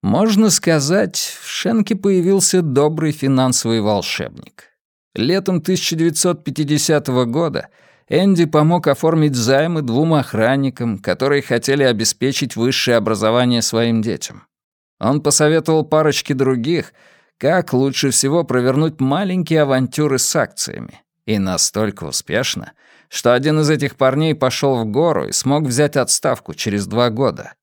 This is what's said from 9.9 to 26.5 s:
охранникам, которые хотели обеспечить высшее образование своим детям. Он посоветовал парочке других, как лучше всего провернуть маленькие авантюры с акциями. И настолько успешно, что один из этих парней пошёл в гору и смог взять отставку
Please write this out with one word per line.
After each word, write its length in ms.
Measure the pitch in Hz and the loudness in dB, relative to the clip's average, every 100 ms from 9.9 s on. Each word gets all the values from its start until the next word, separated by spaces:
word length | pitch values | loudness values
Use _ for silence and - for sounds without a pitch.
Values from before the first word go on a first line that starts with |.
| 117 160 | 0 2
охранникам, 840 | 156 - 107 113 139 135 123 117 98 | 2 0 0 0 2 -2 -2 -6 -4
которые 440 | - 90 135 143 | -4 -2 0 0
хотели 420 | - 120 - 139 | 0 -2 0 2
обеспечить 720 | 131 110 110 - 131 135 127 - | 2 2 -2 0 -2 -2 -4 -2
высшее 400 | 120 131 - 117 | 0 0 2 2
образование 680 | 104 107 107 120 123 120 | 2 0 2 2 2 0
своим 400 | 110 113 117 113 | 0 0 0 0
детям. 440 | 110 87 - 104 _ _ _ _ _ _ | -2 -6 -10 -16 _ _ _ _ _ _
Он 220 | 113 147 | -2 0
посоветовал 640 | 151 139 151 160 151 160 | 0 2 2 2 2 0
парочке 500 | 151 156 156 135 - | 2 2 2 -2 -4
других, 580 | 135 131 131 120 170 - _ _ _ _ _ | -2 0 0 -2 -4 -4 _ _ _ _ _
как 340 | 139 175 175 | 0 0 0
лучше 380 | 127 139 135 143 | 0 0 0 0
всего 340 | - 135 165 | 0 0 0
провернуть 560 | 160 123 123 131 156 156 | 0 0 2 2 0 0
маленькие 640 | 135 151 202 185 165 160 | -2 0 -2 -2 0 2
авантюры 580 | 139 131 127 - 151 131 | 2 2 0 0 0 0
с 160 | - 165 | 0 0
акциями. 680 | 113 - - - - - _ _ - | -2 -4 -10 -10 -14 -18 _ _ -4
И 120 | 104 | -2
настолько 680 | 95 87 - 107 107 98 | 0 0 -2 -2 -4 -4
успешно, 680 | 78 - - - 139 - - _ _ _ _ | -8 -10 -4 -2 -2 -6 -10 _ _ _ _
что 260 | - 120 | -2 2
один 260 | 127 143 156 | 2 2 2
из 100 | 151 | 2
этих 260 | 151 139 - | 0 -2 0
парней 380 | 131 139 160 | 0 2 0
пошёл 440 | 147 131 - 139 127 | 0 -2 0 0 0
в 80 | 110 | -2
гору 400 | 110 170 120 55 | 0 0 0 -4
и 60 | |
смог 320 | - 127 147 | -4 -2 0
взять 320 | 147 123 147 147 | 0 0 0 0
отставку 580 | 120 - - 123 - | -2 -2 -2 -4 -8